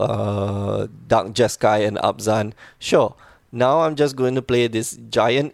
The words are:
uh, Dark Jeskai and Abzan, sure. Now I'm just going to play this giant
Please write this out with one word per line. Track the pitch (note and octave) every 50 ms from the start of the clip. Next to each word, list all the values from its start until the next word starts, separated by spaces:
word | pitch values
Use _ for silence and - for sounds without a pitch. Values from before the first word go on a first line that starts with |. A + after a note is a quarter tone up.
uh, | G#2+ G#2+ A2+ G#2+ G#2+ G#2 G2+ G2+ G2 G2+ G2+ G2+ G2+ G2+ G#2 G#2 G#2 G#2 - - -
Dark | - A2+ A2+ F2+ G2+
Jeskai | G#2+ A#2+ A#2+ G#2+ - - - G#2+ G#2+ G#2+ G#2
and | G#2+ G#2 -
Abzan, | - G2+ G2+ - G2+ G#2+ G#2+ A2 G#2+ G#2+ - - - - - _
sure. | - - G3 D#3+ B2+ - - - - - - _ _ _ -
Now | A#2+ B2 C3 C#3+ E3
I'm | E3 D#3+ D#3
just | C#3+ D3 C#3+ A#2+
going | B2+ B2+ B2+ B2+
to | C3 B2+
play | - B2+ A#2+ A#2+ A#2
this | A2+ A2+ A2 - - - A#2 A2+
giant | - A#2 G#2+ A#2 A#2+ C3+ D3 D3